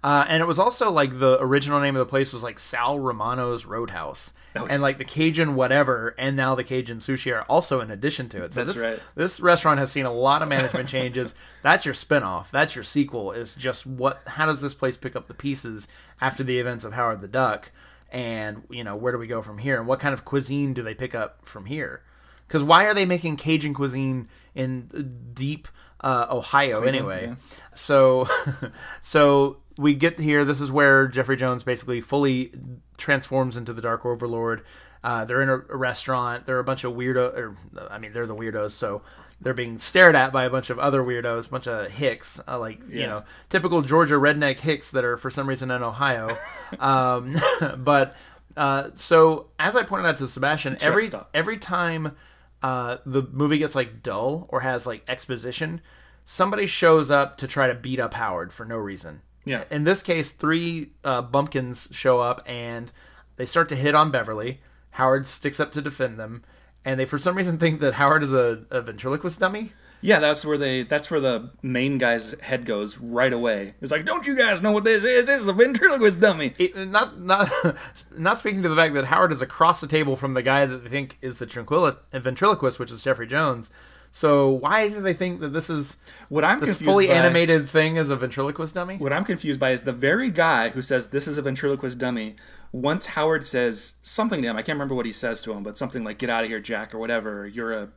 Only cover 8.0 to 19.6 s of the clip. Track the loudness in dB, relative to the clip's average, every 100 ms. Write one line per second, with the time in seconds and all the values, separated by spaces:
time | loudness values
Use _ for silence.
8 | -4 -4 -8 -10 -8 -6 -4 -4 -4 -6
9 | -12 -4 -4 2 4 4 4 2 0 -2
10 | -4 2 4 4 2 0 0 -2 -4 -4
11 | -4 -4 -6 -8 -20 -2 2 2 0 -8
12 | 0 0 0 -6 -4 -2 -2 -2 -4 -2
13 | -2 -4 -8 -8 -12 -8 -6 -6 -10 -2
14 | -2 -2 -12 -2 -2 0 -6 -4 -4 -4
15 | -10 -10 -14 -10 -6 -6 -8 -12 -16 -20
16 | -20 -4 -4 -2 -4 -2 -4 -8 -10 -4
17 | -2 -4 -4 0 0 -2 -10 _ -20 -20
18 | _ -8 -6 -6 -8 -10 -14 -12 -10 -4
19 | -4 -4 -6 -8 -8 -8